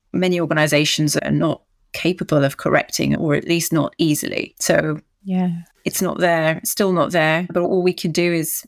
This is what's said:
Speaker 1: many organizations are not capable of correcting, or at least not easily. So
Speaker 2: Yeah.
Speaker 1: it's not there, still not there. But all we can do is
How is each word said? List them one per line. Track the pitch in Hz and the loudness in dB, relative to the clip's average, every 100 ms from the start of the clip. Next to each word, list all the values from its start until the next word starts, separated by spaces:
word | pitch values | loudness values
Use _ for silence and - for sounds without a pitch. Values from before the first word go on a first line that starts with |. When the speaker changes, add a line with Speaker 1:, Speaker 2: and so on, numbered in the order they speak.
| _ | _
Speaker 1:
many | 180 180 175 | -2 0 0
organizations | 156 156 151 147 151 - 151 151 | 0 0 2 2 2 2 0 0
are | 143 | 0
not | 147 160 - _ _ _ | 0 0 -2 _ _ _
capable | - 170 180 - 151 | -4 -2 -2 0 2
of | 139 - | 2 0
correcting, | 156 147 - - 139 147 | 0 0 0 -2 0 0
or | 160 | 0
at | 147 - | 0 0
least | 170 - | -2 0
not | 165 - - | 0 -2 0
easily. | 160 143 - - - - | 0 0 -2 -6 -8 -6
So | - 165 156 151 - _ | 0 0 0 -4 -10 _
Speaker 2:
Yeah. | 196 185 180 170 170 _ | -4 -2 -2 -4 -10 _
Speaker 1:
it's | - - | -6 -2
not | 185 - | -2 0
there, | 175 165 156 165 | 2 2 0 -2
still | - - 196 | -4 0 2
not | 175 143 | 2 2
there. | 175 156 160 180 | 2 2 0 -2
But | 180 | -2
all | 180 190 | 0 2
we | 180 | 0
can | 180 175 | 0 -2
do | 156 175 | 0 0
is | 170 156 - | 0 -2 -6